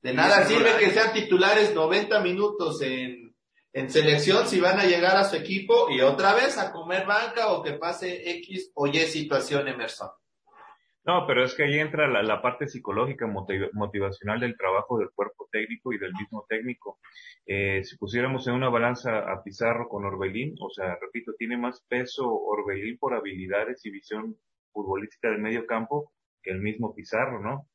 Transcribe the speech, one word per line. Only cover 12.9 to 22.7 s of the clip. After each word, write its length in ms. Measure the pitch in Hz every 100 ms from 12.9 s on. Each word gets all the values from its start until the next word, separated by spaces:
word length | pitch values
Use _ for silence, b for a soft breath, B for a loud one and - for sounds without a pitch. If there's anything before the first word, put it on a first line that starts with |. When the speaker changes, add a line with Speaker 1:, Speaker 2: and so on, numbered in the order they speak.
| 101 135 127 113
Speaker 3:
motiv-, 420 | 98 95 98 92
motivacional 680 | 104 101 101 98 98 104 113
del 160 | 123 110
trabajo 400 | 95 95 - 113
del 140 | 95
cuerpo 380 | - 101 - -
técnico 400 | 107 107 113 131
y 60 | 107
del 160 | 95
mismo 320 | 92 104 107 -
técnico. 520 | 110 123 120 101 - B B B B -
Eh, 380 | 98 98 98
si 140 | 95 -
pusiéramos 500 | 101 117 131 131 123
en 60 |
una 160 | 123 131
balanza 500 | 120 117 123 127 110 95
a 120 | 95
Pizarro 460 | 98 98 117 117 120
con 160 | 101 101
Orbelín, 500 | 95 95 104 147 160
o 80 | 98
sea, 280 | 98 92 87
repito, 320 | - 117 113 -
tiene 200 | 113 120
más 260 | 123 123 _
peso 420 | 123 123 - 123
Orbelín 680 | 110 - 104 101